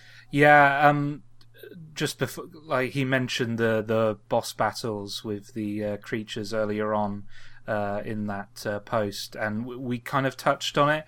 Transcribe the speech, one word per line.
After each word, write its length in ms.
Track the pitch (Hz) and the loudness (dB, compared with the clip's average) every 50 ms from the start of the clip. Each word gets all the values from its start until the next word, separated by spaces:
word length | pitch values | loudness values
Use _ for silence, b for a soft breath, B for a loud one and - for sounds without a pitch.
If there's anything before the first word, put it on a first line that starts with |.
| B B B B B B | B B B B B B
Yeah, 560 | - 139 147 147 147 147 143 139 139 143 151 | 2 6 8 10 10 10 10 8 6 6 6
um, 360 | 147 147 143 143 143 147 - - - - - - - - - - - - 175 156 156 - | 6 6 6 0 -2 -4 -8 -14 -18 -20 -20 -20 -20 -20 -20 -18 -18 -18 -18 -18 -16 -6
just 240 | - 156 139 - - | -4 -4 -4 -2 -2
before, 260 | 139 - - 165 131 - - 151 147 | -4 -4 -4 -10 -14 -14 -16 -18 -4
like, 280 | 160 143 127 131 123 | -2 0 0 0 0
he 120 | - 139 135 | 0 -2 0
mentioned 540 | 131 135 127 127 123 - - 127 113 117 | 2 2 0 0 -2 -2 -2 -2 -2 0
the, 260 | 113 117 113 110 110 107 | 2 2 4 4 2 2
the 340 | 110 110 110 113 110 107 - - - | 2 2 2 2 2 0 -4 -4 -2
boss 240 | 120 117 - - - | -2 0 0 -2 -2
battles 680 | - 113 107 - - - 117 104 101 101 101 - - - | -2 -2 -2 0 -4 -6 -6 -6 -6 -8 -8 -10 -10 -6
with 300 | 110 104 101 101 - - | -6 -6 -6 -8 -10 -8
the, 300 | 113 107 104 101 107 104 | -6 -4 -4 -4 -4 -4
uh, 140 | 104 104 | -4 -4
creatures 560 | 101 - - 127 113 107 - - 117 104 98 110 | -6 -6 -6 -6 -6 -6 -6 -8 -8 -6 -4 -2
earlier 400 | 110 107 104 107 107 107 107 107 | -2 -2 -2 -2 -2 -2 0 0
on, 300 | 104 104 101 101 101 101 b b b b b b b b | 0 0 -2 -4 -6 -8 b b b b b b b b
uh, 340 | - 110 104 104 101 101 104 107 | -4 -4 -2 -2 -2 -4 -6 -6
in 220 | 120 110 107 104 | -6 -6 -4 -4
that, 380 | 104 101 98 101 - - - - | -4 -4 -6 -8 -12 -16 -8 -6
uh, 140 | 113 104 101 | -4 -4 -4
post, 560 | - - 123 113 107 101 98 - - - - | -6 -2 -2 0 0 -2 -4 -6 -10 -10 -6
and 280 | - 110 107 104 107 123 | -6 -4 -4 -2 -4 -6
w-, 160 | 127 123 127 | -6 -8 -8
we 200 | 135 120 123 120 | -4 -4 -4 -6
kind 260 | - - - 135 135 | -4 -4 -2 0 0
of 120 | 131 - | 0 -4
touched 400 | - - 143 139 - - - - | 0 0 0 0 0 -4 -2 2
on 120 | 156 143 147 | 2 4 4
it, 160 | 151 156 156 | 2 0 -4